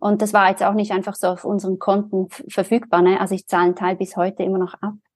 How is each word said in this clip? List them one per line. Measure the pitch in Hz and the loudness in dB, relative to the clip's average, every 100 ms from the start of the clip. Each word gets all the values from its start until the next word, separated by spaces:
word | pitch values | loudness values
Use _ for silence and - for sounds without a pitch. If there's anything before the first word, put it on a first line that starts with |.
Und | 208 208 | 0 0
das | 208 | 2
war | 208 190 | 4 4
jetzt | 196 | 4
auch | 190 | 0
nicht | 208 208 | 0 0
einfach | 190 190 | -2 -4
so | 196 180 | -2 -2
auf | 180 | -2
unseren | - 202 190 190 | -4 -4 -2 -4
Konten | - 202 208 190 185 | 0 0 0 -2 -4
f-, | - - | -8 -8
verfügbar, | - 180 233 226 175 | -4 0 0 2 4
ne? | 180 196 | 4 4
Also | 185 | 0
ich | 190 - | -4 -2
zahle | 180 | 2
einen | 254 359 | 2 2
Teil | 185 180 | -2 -2
bis | 190 - | -6 -2
heute | 180 202 | -4 -2
immer | 190 190 | -2 -2
noch | 180 | -2
ab. | - 202 208 _ | -6 -10 -10 _